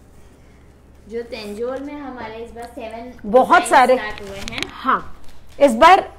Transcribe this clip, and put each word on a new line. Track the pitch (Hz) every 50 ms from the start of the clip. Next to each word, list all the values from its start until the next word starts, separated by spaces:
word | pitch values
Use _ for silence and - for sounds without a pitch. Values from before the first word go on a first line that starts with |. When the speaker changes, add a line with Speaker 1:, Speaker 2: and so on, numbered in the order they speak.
| - _ - - - - - _ - - - _ _ - - _ _ _ - - - 196
Speaker 1:
जो | 208 233 240
तंजौर | 233 - 226 214 208 208 208 233 247 262 269
में | 277 285 294
हमारे | 294 285 262 247 247 226 220 220
इस | 226 233 226 220
बार | 233 240
seven | 233 - - 233 220 220 233 240 254 240 - -
Speaker 2:
बहुत | 214 202 254 262 - 302 349 -
Speaker 1:
डिजाइन | -
Speaker 2:
सारे | 349 285 254 247 262
Speaker 1:
start | 254 214 214 214 -
हुए | - 196 196 196
हैं। | 202 226 220 254 285
Speaker 2:
हाँ, | 285 - - - 254 254 220 - - - - - - - - - - - -
इस | 285 285 226
बार, | 220 311 330 370 392 - - -